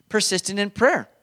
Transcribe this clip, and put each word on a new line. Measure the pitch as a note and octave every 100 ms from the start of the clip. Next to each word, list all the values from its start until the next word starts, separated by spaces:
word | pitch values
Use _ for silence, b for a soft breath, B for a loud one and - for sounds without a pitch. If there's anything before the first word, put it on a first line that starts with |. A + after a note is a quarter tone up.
| _
persistent | A3 - F3+ - G3+
in | G3+
prayer. | - B3 D#4+ G#2+ _